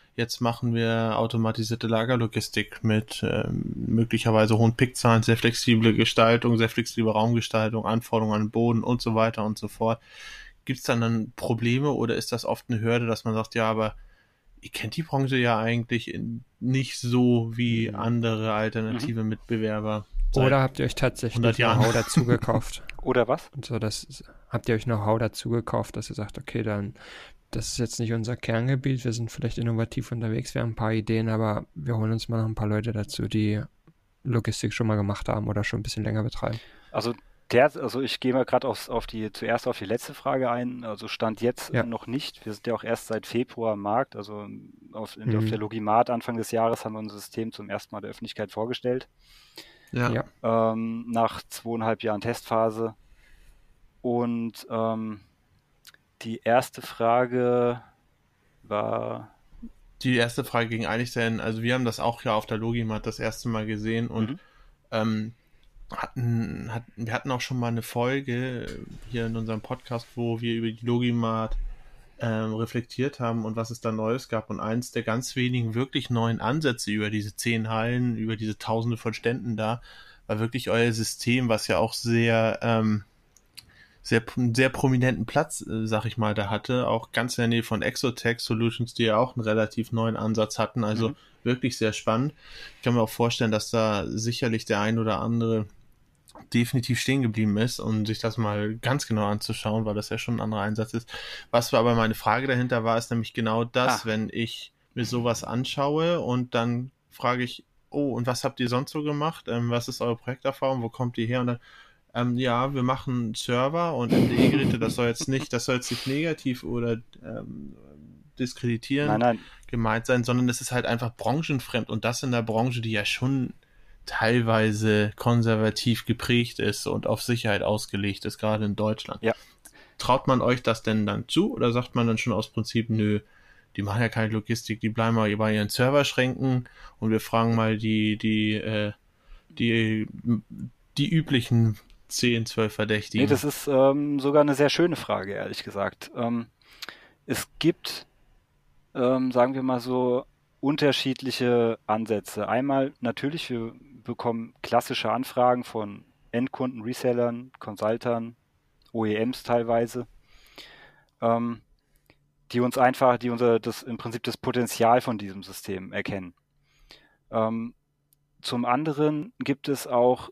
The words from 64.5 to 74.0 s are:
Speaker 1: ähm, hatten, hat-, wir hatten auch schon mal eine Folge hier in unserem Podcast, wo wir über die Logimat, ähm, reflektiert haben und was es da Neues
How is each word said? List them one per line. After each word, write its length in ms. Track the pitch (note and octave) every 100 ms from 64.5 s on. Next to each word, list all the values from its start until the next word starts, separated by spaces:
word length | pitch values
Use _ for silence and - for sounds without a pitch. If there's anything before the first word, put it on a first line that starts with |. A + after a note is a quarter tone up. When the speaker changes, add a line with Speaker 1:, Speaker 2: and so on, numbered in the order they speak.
| - - _ _
Speaker 1:
ähm, 420 | A2+ A2 A2 A2 - _ _ _ - -
hatten, 800 | - - - A#2+ A#2 A2+ - A#2
hat-, 100 | A2+ A#2+ -
wir 160 | A2
hatten 180 | A#2 C#3
auch 100 | B2
schon 180 | - B2+
mal 100 | A#2
eine 120 | A#2
Folge 840 | - A#2+ B2 C#3 C3+ A#2+ B2+ B2 - - - - -
hier 160 | A#2+ A2+
in 120 | A2+
unserem 240 | A2 A2
Podcast, 440 | - A#2+ - A#2 - -
wo 260 | A#2 A2+
wir 140 | A#2 A2+
über 140 | A2+
die 160 | A2 A#2
Logimat, 720 | A#2+ B2 A#2+ A2+ A2+ A2 - - - - - - -
ähm, 340 | A#2 A2 A2
reflektiert 640 | A2 A2+ A#2+ A#2 - C3+ -
haben 260 | A#2 A#2 A2
und 100 | A2
was 140 | A2+
es 100 | A#2
da 120 | A2+
Neues 360 | A2